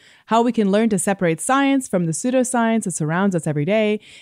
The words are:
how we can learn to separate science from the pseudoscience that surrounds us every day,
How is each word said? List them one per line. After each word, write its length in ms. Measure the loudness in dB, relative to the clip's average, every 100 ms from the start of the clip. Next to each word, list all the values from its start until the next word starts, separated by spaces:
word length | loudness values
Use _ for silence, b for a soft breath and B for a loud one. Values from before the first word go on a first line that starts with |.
| b b -2
how 160 | 0
we 100 | 2
can 180 | 0 2
learn 180 | 2 2
to 80 | 0
separate 420 | -2 0 0 -2
science 480 | 0 0 2 0 0
from 180 | -2 -2
the 60 |
pseudoscience 720 | -2 0 0 0 0 0 0
that 80 | -2
surrounds 420 | -4 -2 0 0
us 140 | 0 -2
every 160 | -2
day, 340 | 0 2 0 -2 B B